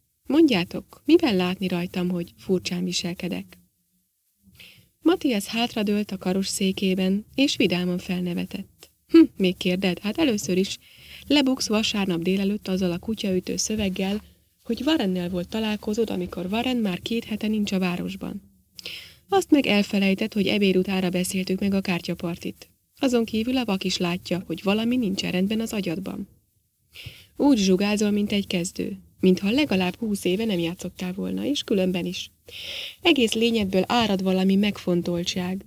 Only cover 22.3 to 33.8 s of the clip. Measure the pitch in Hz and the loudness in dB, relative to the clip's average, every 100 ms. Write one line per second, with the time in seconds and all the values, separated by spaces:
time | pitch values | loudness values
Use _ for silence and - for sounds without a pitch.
22.3 | 180 - - - _ _ _ 269 240 226 | -6 -10 -12 -20 _ _ _ 0 2 0
23.3 | 220 233 262 226 190 185 - 175 180 - | -2 -2 -2 0 -2 -2 -2 -2 -2 -4
24.3 | 175 - 156 190 214 233 254 214 190 175 | -6 -4 -4 -2 0 0 0 -2 -2 -2
25.3 | 180 196 220 226 214 175 160 190 - 196 | 0 0 0 -2 -4 -4 -4 -6 -10 -12
26.3 | _ _ _ _ _ _ - - - - | _ _ _ _ _ _ -18 -18 -18 -16
27.3 | - 285 233 190 185 202 208 208 208 208 | 0 4 4 4 2 2 2 2 0 0
28.3 | 202 - 180 170 - 190 196 - _ 185 | -2 -2 -4 -4 -6 -8 -8 -16 _ 4
29.3 | 185 196 262 285 190 180 - 220 202 185 | 4 2 2 2 2 0 -2 -4 -2 0
30.3 | 190 226 175 165 185 180 - 185 185 185 | 0 0 0 -2 -4 -10 -8 -8 -6 -4
31.3 | 185 220 285 - 202 185 180 180 185 - | -4 -2 -4 0 0 2 0 -4 -6 -12
32.3 | _ - - - - - - 349 269 226 | _ -20 -16 -12 -12 -12 0 2 4 4
33.3 | 226 233 226 190 190 | 4 2 2 2 2